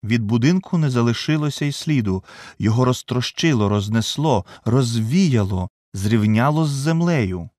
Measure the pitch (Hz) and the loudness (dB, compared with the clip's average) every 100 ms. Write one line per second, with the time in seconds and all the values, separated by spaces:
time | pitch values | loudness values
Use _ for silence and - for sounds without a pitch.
0 | 104 117 104 117 131 185 - 175 151 123 | 0 -2 2 2 2 0 0 -2 0 2
1 | 117 117 - 151 151 - 147 139 - 147 | 0 0 -2 -2 -2 -2 -4 -4 -2 0
2 | 107 92 - - - - 101 113 127 127 | 0 -4 -6 -20 -20 -2 0 2 2 0
3 | - 120 123 - 165 127 101 104 101 113 | -2 -4 -4 -2 0 2 2 0 0 -2
4 | 107 - 156 113 - - - 123 120 117 | -2 -2 0 0 -2 -8 0 0 2 -2
5 | 110 165 185 120 95 92 90 _ _ 98 | 0 2 2 2 0 -2 -6 _ _ -6
6 | 101 113 107 107 131 151 156 139 143 165 | 0 2 2 2 2 0 -2 -2 -2 0
7 | 170 160 101 90 85 | 0 0 -2 -4 -10